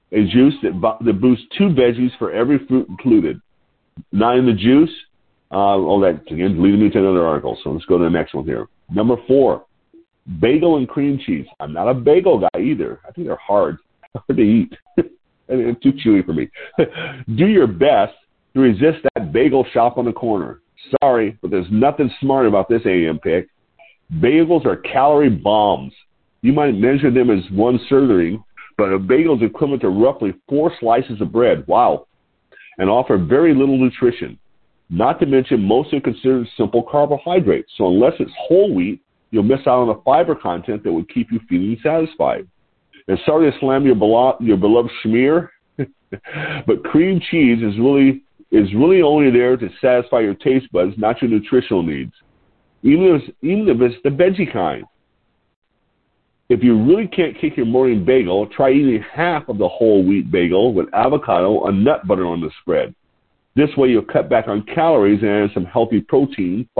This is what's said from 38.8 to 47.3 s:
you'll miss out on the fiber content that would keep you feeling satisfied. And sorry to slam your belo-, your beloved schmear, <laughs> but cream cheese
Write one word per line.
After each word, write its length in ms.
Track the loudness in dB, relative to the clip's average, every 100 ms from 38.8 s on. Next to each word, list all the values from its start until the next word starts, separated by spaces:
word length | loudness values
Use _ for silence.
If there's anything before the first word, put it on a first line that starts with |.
| -4 -6 _ _ _
you'll 120 | 0
miss 160 | 0 0 0
out 140 | 0
on 60 | 0
the 120 | -2 0
fiber 300 | 2 0 -4
content 480 | -6 -8 -6 -8
that 100 | -4
would 200 | -6 -6
keep 200 | -6 -4
you 80 | -6 -4
feeling 280 | -4 -2 -4
satisfied. 640 | -2 -2 -2 -2 -4 -4 -10 _ _ _ _ _ -6
And 100 | -4 0
sorry 260 | 2 2
to 60 | 0
slam 260 | -2 0 2
your 100 | 2
belo-, 440 | 2 2 2 0
your 160 | 0 2
beloved 340 | 4 2 0 -4
schmear, 460 | -2 0 2 0 -4 _
<laughs> 140 | _ -12
but 1080 | -12 _ -20 -18 -14 -12 -10 -6 -2 -2 0
cream 340 | 0 2 0
cheese 320 | -2